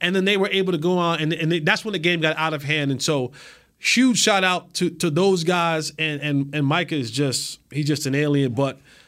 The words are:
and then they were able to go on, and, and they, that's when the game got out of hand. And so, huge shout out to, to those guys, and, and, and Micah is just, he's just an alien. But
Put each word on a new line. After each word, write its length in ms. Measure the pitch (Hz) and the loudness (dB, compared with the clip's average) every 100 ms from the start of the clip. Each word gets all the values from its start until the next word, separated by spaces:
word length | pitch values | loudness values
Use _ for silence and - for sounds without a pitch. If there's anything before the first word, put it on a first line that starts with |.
and 140 | 175 | -2
then 100 | 190 | 2
they 120 | 190 202 | 2 2
were 140 | 196 | 2
able 220 | 190 185 | 0 0
to 60 | 165 | 0
go 200 | 170 180 | 0 2
on, 220 | 170 165 | 2 0
and, 120 | 156 | -2
and 180 | 165 160 | -2 0
they, 100 | 170 | 0
that's 240 | 160 208 | 0 0
when 80 | 214 | -2
the 60 | 185 | -2
game 220 | 170 170 | -2 0
got 160 | 156 156 | 0 0
out 160 | 160 | -2
of 120 | 151 | -4
hand. 260 | 143 151 139 | -4 -2 -2
And 100 | 127 | -2
so, 320 | - 143 127 - - - _ _ | -2 -2 -4 -10 -20 -20 _ _
huge 400 | - 240 254 190 | 0 4 4 4
shout 260 | 214 196 | 4 4
out 300 | 185 180 - | 2 0 -6
to, 160 | - 175 | -2 -2
to 180 | 170 175 | 0 0
those 360 | 151 196 185 | 2 2 2
guys, 480 | 160 180 170 160 143 - | 2 0 0 0 -4 -4
and, 220 | 156 143 | -4 -2
and, 340 | 147 143 139 | -2 -2 -2
and 120 | 147 139 | -2 0
Micah 300 | 170 160 156 | 0 0 -4
is 140 | 117 | -4
just, 500 | 123 143 - - - _ | -2 -2 -2 -6 -12 _
he's 160 | 139 147 | -4 -2
just 180 | 147 | -2
an 100 | 131 | 0
alien. 380 | 139 147 143 135 | 0 2 2 0
But 280 | 117 135 - - - | 0 -2 -4 -18 -20